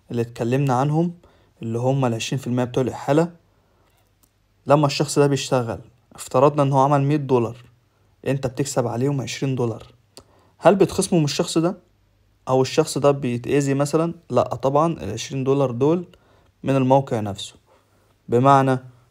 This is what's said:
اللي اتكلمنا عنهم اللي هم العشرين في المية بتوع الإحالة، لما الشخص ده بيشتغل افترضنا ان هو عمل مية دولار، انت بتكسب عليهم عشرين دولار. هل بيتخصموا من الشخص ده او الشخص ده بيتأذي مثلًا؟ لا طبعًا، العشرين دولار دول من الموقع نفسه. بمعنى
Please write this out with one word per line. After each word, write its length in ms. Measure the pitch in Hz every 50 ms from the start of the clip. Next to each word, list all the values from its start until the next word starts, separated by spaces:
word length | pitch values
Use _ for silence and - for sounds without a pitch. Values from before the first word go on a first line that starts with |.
| _ -
اللي 120 | - 117 117
اتكلمنا 520 | 120 120 - 123 113 127 135 143 135 123
عنهم 400 | 120 135 147 147 160 170 180 175 - _ _ _ _ _ _ _ - -
اللي 160 | 113 113 117
هم 260 | 120 127 135 139 131
العشرين 360 | 123 117 110 - - 147 135
في 60 | -
المية 180 | 123 120 127 123
بتوع 180 | 120 123 135 131
الإحالة، 500 | 113 - - - - 143 151 165 175 - - _ _ _ _ _ _ _ _ _ _ _ _ _ _ _ _ _ _ _ _ _ _ _ _ -
لما 200 | - 139 151 151
الشخص 320 | 139 - - 160 - - 151
ده 80 | 143
بيشتغل 540 | 143 139 135 - - 139 131 120 113 98 92 - - _ _ _ _ -
افترضنا 480 | - - - - 131 135 151 147 147 143
ان 100 | 135 143
هو 80 | 135
عمل 220 | 131 139 147 139 139
مية 140 | 139 151
دولار، 400 | 156 143 131 135 123 117 110 117 - - _ _ _ _ _ _ _ _ _ _ _ -
انت 200 | - 135 135 135
بتكسب 400 | 123 - - 143 139 - 143 127
عليهم 340 | 117 110 117 127 143 147 139
عشرين 340 | 123 - - - - 135 131
دولار. 320 | 120 120 117 107 107 - - - _ _ _ _ - - _ _ _ _ _ _ _
هل 160 | - 160 185
بيتخصموا 460 | 196 190 - - - 180 - - 170
من 40 | 151
الشخص 340 | 143 - - 175 - - 170
ده 180 | 160 175 214 - _ _ _ _ _ _ _ _ _ _ _ _ - -
او 140 | 131 131 131
الشخص 360 | 127 - - 156 156 - 147
ده 120 | 127 143
بيتأذي 640 | 139 139 139 127 120 120 120 - 127 143 143 139 135
مثلًا؟ 400 | 139 143 147 - 160 160 170 170 - _ -
لا 240 | - - - - -
طبعًا، 380 | 120 - 135 139 143 160 170 165
العشرين 520 | - 67 95 104 113 - - 139 135 131
دولار 260 | 131 135 143 139 127
دول 360 | 120 117 135 147 165 185 175 - _ - _ _ _ _ _ _ _ _ -
من 140 | 131 135
الموقع 440 | 135 131 127 131 139 135 139 131 113
نفسه. 340 | 107 104 98 - - - - _ _ _ _ _ _ _ _ _ _ _ _ _ _ -
بمعنى 500 | 120 120 123 139 139 135 135 135 131 127 - - - _ _ _